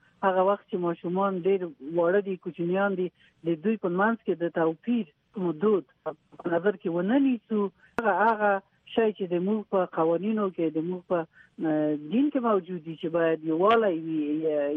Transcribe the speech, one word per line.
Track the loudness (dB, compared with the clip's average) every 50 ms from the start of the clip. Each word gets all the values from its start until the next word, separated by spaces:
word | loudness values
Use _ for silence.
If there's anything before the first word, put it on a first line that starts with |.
| _ _ _ -2
هغه | 0 2 4 4
وخت | 4 2 2 0 -4 -8
چې | -6
ماشومان | -4 -2 -2 -4 -4 -4 -4 -2 0 0 0 -2 -2
ډېر | 0 0 0 0 -2 -6 -10 -12 -10 -4 -2
واړه | 0 2 2 2 2 0
دي، | -2 -6
کوچنیان | -8 -8 -12 -8 -6 -4 -2 0 0 0 -2 -2
دي، | -2 -4 -6 _ _ _ _ _ _ -4
د | -4 -4 -2 -2
دوی | -2 -2
په | -2 -2 -2
منځ | 0 2 2 2 0 -2 -2
کې | -4 -4
د | -2 -2 -2
توپیر | 0 0 0 0 0 -2 -4 -2 -2 -2 -2 -6 _ _ _ _ -8 -4
حدود | -4 -2 -2 0 2 2 2 2 -2 _ _ _ -10 -10 -10 _ _ _ -18 -10
په | -6 -2
نظر | -2 0 0 0 -2
کې | -2 -4
ونه | -4 -2 -2 0 2 2 2
نیسو، | 2 2 0 -2 _ -4 -2 -2 -2 -2 _ _ _ _ -6 -2
هغه، | 0 2 2 4 4 2
هغه | 2 2 2 2 2 0 -2 _ _ _ _ -4 0
شی | 2 2 2
چې | 0 -2 -4 -2
د | -2
موږ | 0 0 0 -2 -2 -2 -2
په | 0 0 0
قوانینو | 0 0 0 2 2 2 0 0 -2 -2 0 -2 -2
کې، | -2 -2 -2 -2 -2
د | -2
موږ | -4 -4 -6 -6 -4 -2
په، | -2
اه، | -2 -2 -6 _ -20 -20 _ -10 -4 -2 0 0 0 0 0 -2 -2 -4 -2
دین | 0 2 2 2 0
کې | 0
موجود | 0 2 2 0 0 -4 -10 -8 -8
دي | -10 -10 -6
چې | -6
باید | -2 0 2 2 2 2 0 -2
یووالی | -2 0 2 4 4 4 4 4 2 0 -2
وي، | -4 -4 -4 -2 -2 -2 -2 -2
یا-، | 0 0 0 0 0 -2 -2